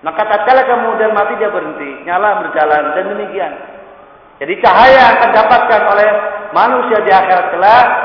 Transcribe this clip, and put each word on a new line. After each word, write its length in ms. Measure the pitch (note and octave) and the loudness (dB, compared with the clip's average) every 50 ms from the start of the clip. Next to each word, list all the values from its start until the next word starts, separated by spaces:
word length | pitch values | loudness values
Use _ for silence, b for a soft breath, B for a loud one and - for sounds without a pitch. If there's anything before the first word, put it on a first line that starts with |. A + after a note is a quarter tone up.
| - | -8
Maka 140 | D#3 D#3+ - G#3+ G#3+ | -8 -6 -4 -2 -2
tatkala 320 | G#3+ G#3 G#3 A#3 C4 C4 | -2 -2 2 2 2 2
kemudian 500 | C4 C4 B3 A#3 A3+ A3+ - A3+ A3 A3 | 2 0 -2 -2 -2 -4 -2 -2 -2 0
mati 240 | G#3+ G#3 G#3 G#3 A#3+ G#3+ | 0 0 -2 -2 -2 -4
dia 80 | A3 G#3 | -4 -4
berhenti, 560 | - F3+ D#3+ D3+ D3+ - C#3+ C#3 C3+ - - | -4 -6 -8 -8 -12 -12 -12 -12 -14 -14 -8
nyala 400 | E3 F3 F#3 G#3 G#3+ G#3 - D#3+ | -4 -4 0 0 0 -2 -2 -6
berjalan 380 | D#3+ - D#3+ D3+ D3+ D3 D3+ D3 D3+ - | -6 -2 -2 0 0 0 0 -2 -2 -4
dan 100 | F3+ F#3+ G3+ G#3 | -4 -6 -6 -8
demikian. 360 | G#3 G#3 F#3 F3 G3 F3+ D3+ C#3 - - - - - - - - - - - - - - _ _ | -8 -10 -10 -8 -8 -8 -8 -10 -14 -18 -20 -20 -20 -20 -20 -20 -20 -20 -20 -20 -20 -20 _ _
Jadi 160 | _ C#3+ D3 F#3+ F#3+ | _ -8 -8 -6 0
cahaya 320 | G#3 G#3+ F3+ G3 A#3+ C4 C4+ | 2 2 4 6 6 6 6
yang 180 | C4 B3+ A#3 A3 | 6 6 4 4
akan 140 | - A#3+ A3+ - | 2 0 2 2
dapatkan 480 | G#3+ A3 A3 B3 A#3 - - A3+ G#3 - - | 2 2 4 2 2 2 2 0 0 0 0
oleh 200 | G3+ G3+ G#3 G#3+ G#3 G#3 - - - - - - - | 0 2 2 2 0 -2 -4 -6 -10 -10 -12 -6 -2
manusia 480 | E3+ G#3 A#3+ B3+ B3 B3 - A3+ G#3 | 0 0 0 0 -2 -2 0 -2 0
di 80 | E3+ G#3 | 2 2
akhirat 360 | F#3+ F#3+ - - F#3 F3+ - - | 2 2 2 2 0 0 0 -2
kelak 380 | - F3 F#3 G3+ A3+ B3 B3 A3 - - - | -4 0 2 4 4 4 4 2 0 -4 -6